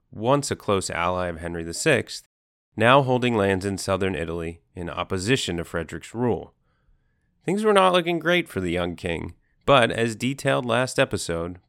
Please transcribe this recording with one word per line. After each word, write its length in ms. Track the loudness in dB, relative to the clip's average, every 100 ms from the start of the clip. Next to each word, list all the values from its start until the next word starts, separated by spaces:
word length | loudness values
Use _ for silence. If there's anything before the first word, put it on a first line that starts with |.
| _
once 400 | -6 0 2 0
a 60 | -4
close 340 | 0 0 0
ally 380 | -2 -2 -2 -4
of 100 | -6
Henry 240 | -8 -6
the 100 | -8
Sixth, 540 | -2 2 2 0 -10 -16 _ _ _ _ 0
now 240 | 6 6
holding 360 | 6 2 2 2
lands 280 | 2 2
in 140 | 0 -4
southern 360 | -2 0 0 -2
Italy 440 | -4 -6 -6 -10 _
in 160 | -10 -8
opposition 640 | -6 -4 -2 0 0 0 -4
to 80 |
Frederick's 500 | -4 -6 -6 -10 -12
rule. 380 | -4 -2 -2 -6 _ _ _ _ _ _ _ _ _
Things 200 | -4 0
were 80 | 4
not 200 | 6 6
looking 260 | 4 2 -2
great 300 | 2 0 0
for 120 | -4
the 120 | -2
young 240 | 0 -2 -4
king, 380 | -4 -4 -6 -12 _ _ 2
but 240 | 4 4
as 260 | 0 -2 -2
detailed 500 | -4 -2 -2 -2 0
last 320 | -2 0 0
episode, 600 | 0 -2 -4 -4 -6 -10